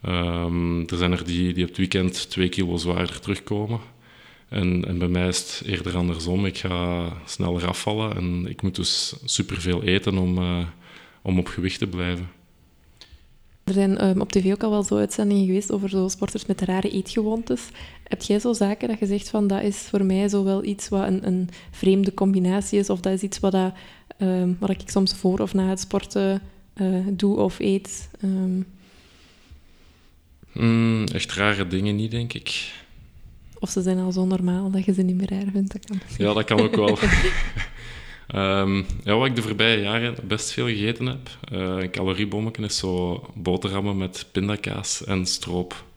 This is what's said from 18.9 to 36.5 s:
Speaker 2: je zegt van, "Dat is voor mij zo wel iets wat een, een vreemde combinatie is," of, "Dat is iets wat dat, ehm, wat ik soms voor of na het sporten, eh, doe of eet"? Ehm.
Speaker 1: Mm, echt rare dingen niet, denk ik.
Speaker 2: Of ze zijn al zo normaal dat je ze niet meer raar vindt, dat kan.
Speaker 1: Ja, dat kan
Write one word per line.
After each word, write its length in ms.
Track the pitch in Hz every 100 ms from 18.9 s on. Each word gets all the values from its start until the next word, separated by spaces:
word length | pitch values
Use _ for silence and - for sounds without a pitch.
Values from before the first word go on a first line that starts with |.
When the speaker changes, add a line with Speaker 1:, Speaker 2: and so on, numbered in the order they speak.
| 220
Speaker 2:
je 60 | 202
zegt 240 | 202 -
van, 180 | 220 202
"Dat 160 | 196
is 140 | 202 202
voor 260 | - 202 196
mij 220 | 190 202
zo 160 | 202
wel 200 | 190 190
iets 260 | - 202 -
wat 180 | 196 190
een, 200 | 185 -
een 220 | 180 180 - -
vreemde 420 | - 190 190 196
combinatie 680 | - 196 190 180 190 196 202
is," 100 | 196
of, 100 | 190
"Dat 140 | 185
is 80 | 190
iets 180 | 202 -
wat 120 | 196
dat, 220 | 190 185 190 - - _ -
ehm, 360 | 190 185 180 180
wat 100 | 196
ik 120 | 190 -
soms 280 | - 190 -
voor 240 | 190 190
of 140 | 202
na 160 | 196 190
het 100 | 190
sporten, 640 | 190 202 - 208 196 196 - - -
eh, 140 | - 190 185 190
doe 260 | 190 202 202
of 220 | 196 -
eet"? 500 | - 196 - - - -
Ehm. 400 | 196 190 185 185 185 - - - - - - - - - - - - - - - _ - -
Speaker 1:
Mm, 520 | - 113 113 113 110 107
echt 180 | - -
rare 340 | - 101 101 92
dingen 280 | 92 101 104
niet, 160 | 110
denk 220 | 117 120
ik. 400 | - - - - - - - - - - - - -
Speaker 2:
Of 100 | 196
ze 120 | -
zijn 180 | 185 185
al 120 | 185
zo 140 | 185 185
normaal 460 | 185 180 180 190
dat 140 | 190 190
je 80 |
ze 80 | 185
niet 140 | 185 185
meer 140 | 196
raar 220 | 190 196
vindt, 200 | 196 196
dat 120 | 202 -
kan. 140 | 196 - -
Speaker 1:
Ja, 160 | 202
dat 100 | 214
kan 140 | 208